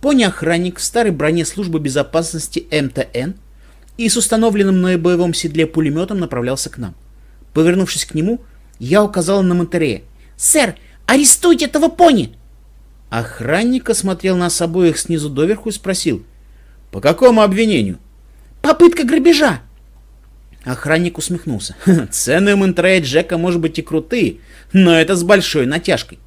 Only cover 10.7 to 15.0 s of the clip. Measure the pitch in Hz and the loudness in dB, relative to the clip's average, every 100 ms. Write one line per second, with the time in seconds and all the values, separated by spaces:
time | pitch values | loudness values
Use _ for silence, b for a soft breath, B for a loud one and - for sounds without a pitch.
10.7 | - b b - 262 285 - 349 330 294 | -4 b b 0 2 2 2 2 2 2
11.7 | 302 320 - 349 247 113 - - - - | 0 0 4 4 4 -2 -10 -20 -20 -20
12.7 | - - - - 113 117 - 117 165 233 | -20 -20 -20 -8 -8 -8 -8 -2 0 0
13.7 | 254 - 220 190 180 185 185 175 - 170 | -2 -2 -2 -2 -2 -2 0 0 -2 -2
14.7 | 170 175 151 | 2 2 0